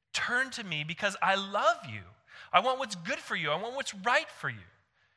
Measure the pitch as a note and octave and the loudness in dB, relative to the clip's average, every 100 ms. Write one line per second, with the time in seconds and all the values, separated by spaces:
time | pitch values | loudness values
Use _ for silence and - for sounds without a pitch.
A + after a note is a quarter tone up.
0 | _ - - B3 C4 A#3+ G3+ D3+ D#3 F3 | _ -4 0 0 0 -4 -4 -4 -4 0
1 | G3+ - F3 G3 G3 G3+ D4 F4 F3+ G#2+ | 0 2 4 4 2 2 4 2 -2 -10
2 | F2+ - _ - - F3 A#3+ B3+ C4 F#3+ | -12 -20 _ -20 4 4 4 0 -2 -6
3 | E3+ D4+ - G3+ D#3 D#3 A3+ C4+ B3+ G3+ | -4 -6 -4 -2 0 0 -2 -4 -6 -4
4 | G#3 C4+ D#4 - D3 A2 F2+ _ _ _ | 2 2 2 -6 -8 -8 -14 _ _ _
5 | _ | _